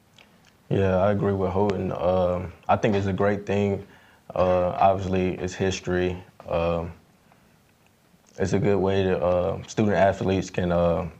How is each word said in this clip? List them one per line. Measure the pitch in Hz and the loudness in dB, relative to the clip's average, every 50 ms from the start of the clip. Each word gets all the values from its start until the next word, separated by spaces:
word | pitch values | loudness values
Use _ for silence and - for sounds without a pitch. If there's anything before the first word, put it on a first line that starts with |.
| _ _ _ - - _ _ _ _ _ _ _ _ - | _ _ _ -20 -20 _ _ _ _ _ _ _ _ -2
Yeah, | - 101 98 95 92 92 | 0 0 2 2 2 2
I | 92 104 | 2 2
agree | 104 101 101 101 98 | 2 2 0 0 0
with | 95 95 90 | 0 -2 -2
Holton. | 90 95 104 104 95 95 95 92 | 0 0 0 0 0 -2 -4 -4
Um, | - - - 90 92 92 90 90 90 87 90 87 - - - - | -4 -2 0 0 2 2 2 0 0 -2 -6 -8 -12 -8 -2 0
I | 98 | 0
think | 101 - 117 101 | 2 2 2 0
it's | 98 98 | 0 0
a | 98 95 | 0 0
great | 92 101 101 104 95 - | 0 0 0 0 0 -2
thing. | - 98 101 101 101 98 95 - - - - - - - _ _ - - | -2 -2 0 0 0 -2 -4 -6 -12 -20 -20 -20 -20 -20 _ _ -8 -2
Uh, | - 92 92 90 90 90 90 - - | 0 2 2 2 2 0 0 0 2
obviously, | - 98 95 95 95 90 92 92 92 90 87 | 4 4 4 2 0 -2 0 0 0 0 -2
it's | - - 90 - | -4 -6 -8 -4
history. | - 98 95 92 - - 92 90 90 90 90 90 92 - - - - - - | -2 -2 -2 -2 -2 -4 -2 -2 0 0 0 -2 -4 -10 -16 -20 -20 -8 -6
Um, | - 85 85 85 85 85 85 85 85 - _ _ _ _ _ _ _ _ _ _ _ _ _ _ _ _ _ _ _ _ _ _ _ _ _ _ _ - | -4 -2 0 0 -2 -2 -4 -8 -12 -16 _ _ _ _ _ _ _ _ _ _ _ _ _ _ _ _ _ _ _ _ _ _ _ _ _ _ _ -4
it's | 95 90 101 | -2 0 0
a | 98 | 0
good | - 101 101 95 | 2 2 2 2
way | 92 95 98 98 95 | 2 2 2 2 2
to, | 92 92 - 82 | 2 0 0 2
uh, | 90 90 87 87 92 90 92 - - | 2 2 2 0 0 -2 -4 -8 -6
student | - - 110 104 98 | -2 0 0 2 2
athletes | 85 95 98 92 - 95 92 95 95 92 - | 4 4 4 2 2 0 0 0 0 -2 -4
can, | - - 92 90 | -4 -2 -2 0
uh, | 85 87 87 85 85 85 87 82 - - | 2 2 2 2 2 0 -2 -6 -10 -6